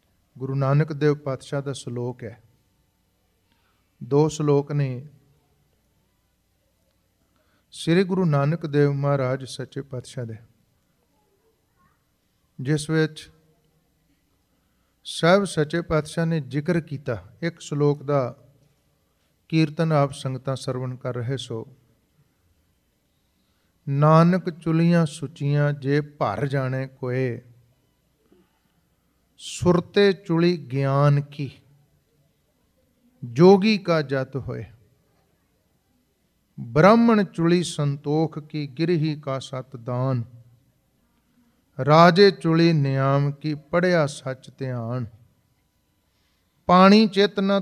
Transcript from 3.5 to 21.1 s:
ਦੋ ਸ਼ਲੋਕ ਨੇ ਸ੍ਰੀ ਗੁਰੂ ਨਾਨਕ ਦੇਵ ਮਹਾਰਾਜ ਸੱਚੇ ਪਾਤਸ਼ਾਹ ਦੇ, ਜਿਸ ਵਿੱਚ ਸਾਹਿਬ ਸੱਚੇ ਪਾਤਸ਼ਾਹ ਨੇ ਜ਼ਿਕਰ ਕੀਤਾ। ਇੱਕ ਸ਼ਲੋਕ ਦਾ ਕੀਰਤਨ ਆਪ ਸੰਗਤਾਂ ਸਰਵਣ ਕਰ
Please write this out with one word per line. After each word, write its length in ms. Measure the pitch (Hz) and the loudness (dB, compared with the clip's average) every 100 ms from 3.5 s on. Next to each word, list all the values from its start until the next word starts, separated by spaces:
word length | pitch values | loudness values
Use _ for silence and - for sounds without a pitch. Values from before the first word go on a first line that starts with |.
| _ _ _ _ - | _ _ _ _ -18
ਦੋ 260 | 123 143 156 | -2 2 2
ਸ਼ਲੋਕ 420 | 156 151 143 143 | 0 0 0 0
ਨੇ 380 | 147 135 123 139 _ _ _ _ _ _ _ _ _ _ _ _ _ _ _ _ _ _ _ _ _ _ _ _ _ _ | -4 -4 -6 -14 _ _ _ _ _ _ _ _ _ _ _ _ _ _ _ _ _ _ _ _ _ _ _ _ _ _
ਸ੍ਰੀ 320 | - - 170 | -8 0 0
ਗੁਰੂ 220 | 185 190 175 | 0 0 0
ਨਾਨਕ 400 | 143 143 170 160 | 0 0 -2 -2
ਦੇਵ 280 | 143 143 | 0 2
ਮਹਾਰਾਜ 520 | 143 143 143 127 135 131 | 0 -2 -2 -2 -6 -8
ਸੱਚੇ 360 | - 127 139 | -14 -14 -14
ਪਾਤਸ਼ਾਹ 440 | 135 127 - 131 117 | -12 -12 -12 -12 -12
ਦੇ, 100 | 110 - _ _ _ _ _ _ _ _ _ _ _ _ _ _ _ _ _ _ _ _ - | -14 -20 _ _ _ _ _ _ _ _ _ _ _ _ _ _ _ _ _ _ _ _ -10
ਜਿਸ 280 | 131 151 - | -4 -4 -2
ਵਿੱਚ 420 | 160 156 156 - _ _ _ _ _ _ _ _ _ _ _ _ _ _ _ _ _ | -2 -2 -4 -20 _ _ _ _ _ _ _ _ _ _ _ _ _ _ _ _ _
ਸਾਹਿਬ 400 | - - 165 196 | -16 -2 2 2
ਸੱਚੇ 380 | 196 - 151 170 | 2 -2 -4 -4
ਪਾਤਸ਼ਾਹ 440 | 170 160 147 - 165 | -4 -4 -4 -4 -2
ਨੇ 140 | 165 | -4
ਜ਼ਿਕਰ 420 | 123 139 151 175 | -4 -6 -2 -4
ਕੀਤਾ। 420 | 160 139 - 107 87 - | -4 -10 -8 -8 -10 -10
ਇੱਕ 180 | 165 170 | -10 -10
ਸ਼ਲੋਕ 440 | - 147 147 143 | -8 0 0 0
ਦਾ 320 | 135 143 123 - _ _ _ _ _ _ _ _ _ _ - | -2 -2 -2 -8 _ _ _ _ _ _ _ _ _ _ -4
ਕੀਰਤਨ 420 | 160 156 151 160 | 0 0 -2 0
ਆਪ 200 | 151 139 | 2 0
ਸੰਗਤਾਂ 440 | - 135 131 131 131 | -2 -10 -8 -8 -8
ਸਰਵਣ 400 | - 127 127 127 | -6 -8 -8 -8
ਕਰ 200 | 131 | -8